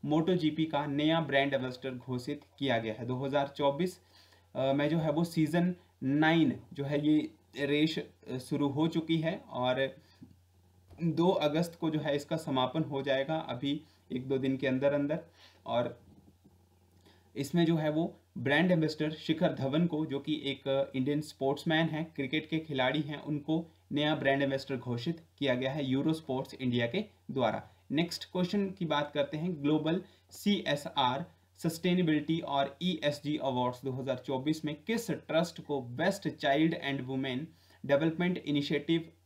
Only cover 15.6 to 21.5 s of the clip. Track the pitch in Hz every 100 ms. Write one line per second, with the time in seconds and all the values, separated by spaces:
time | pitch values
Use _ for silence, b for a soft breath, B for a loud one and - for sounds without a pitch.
15.6 | - 190 202 - - - - _ - _
16.6 | _ _ _ _ b b b - 143 175
17.6 | 165 165 156 151 170 - _ - 123 147
18.6 | 180 175 156 - 151 156 - 156 170 139
19.6 | 135 151 170 147 156 135 135 151 135 135
20.6 | 139 135 135 135 131 147 151 - 135